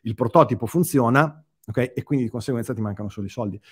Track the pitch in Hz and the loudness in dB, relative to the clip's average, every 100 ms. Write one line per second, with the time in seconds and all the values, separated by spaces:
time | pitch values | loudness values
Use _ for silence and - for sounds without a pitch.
0 | 113 110 113 170 131 - 113 170 170 135 | -10 -4 4 6 4 2 -2 0 2 2
1 | 117 135 156 - _ _ - 127 123 - | 4 4 2 -2 _ _ -6 -4 -2 -4
2 | - 139 113 117 139 120 113 110 107 101 | -4 -2 -2 -4 -4 -4 -4 -4 -6 -6
3 | 101 110 98 - 104 104 _ | -10 -10 -10 -6 -8 -8 _